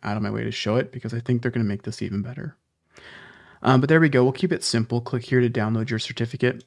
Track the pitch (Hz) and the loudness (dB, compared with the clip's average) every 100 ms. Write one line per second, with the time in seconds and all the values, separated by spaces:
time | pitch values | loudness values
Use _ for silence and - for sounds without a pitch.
0 | 107 107 104 107 113 113 - 113 - 127 | -6 -4 -4 -4 -6 -4 -2 0 -2 -6
1 | 117 117 117 123 120 117 107 98 - - | -8 -6 -2 0 0 -2 -2 -2 -8 -8
2 | 107 98 117 135 156 - _ _ _ - | -6 -6 -6 -10 -12 -14 _ _ _ -20
3 | - - - - - _ 120 131 139 160 | -20 -20 -20 -20 -20 _ 4 4 6 6
4 | 160 139 127 127 180 - - 113 107 120 | 6 6 4 2 -2 -2 0 0 0 -2
5 | 117 123 - 127 120 117 107 113 110 110 | -2 -6 0 2 2 2 0 0 -2 -4
6 | - - 117 - 127 - | -6 -6 -6 0 -2 -2